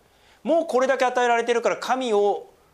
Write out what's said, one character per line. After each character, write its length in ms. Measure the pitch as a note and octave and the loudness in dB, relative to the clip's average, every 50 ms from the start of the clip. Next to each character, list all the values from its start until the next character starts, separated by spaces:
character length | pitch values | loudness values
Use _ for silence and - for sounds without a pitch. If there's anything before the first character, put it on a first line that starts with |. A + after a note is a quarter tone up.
| _ _ _ _ _ _ - _ - | _ _ _ _ _ _ -20 _ -4
も 200 | A3 D#4 E4+ D#4+ | 0 0 0 0
う 40 | |
こ 140 | E4 - B3+ | 0 0 0
れ 60 | C4 | 2
だ 100 | C4 C4+ | 2 2
け 80 | B3+ C4 | 2 0
与 180 | B3 B3 B3 B3 | 0 0 0 2
え 60 | A#3+ | 2
ら 80 | A#3+ | 2
れ 80 | A#3 A#3 | 2 2
て 80 | A#3+ A#3+ | 0 0
る 80 | A#3 | 0
か 80 | A3 G#3 | 0 -2
ら 80 | F3 | -2
神 380 | - - - B3+ C4 C4 A#3+ G#3 | -2 -4 -4 -4 -2 -2 0 0
を 360 | G3+ G3+ G3+ F#3 D#3 - - - _ _ _ | 2 2 2 0 -2 -6 -14 -20 _ _ _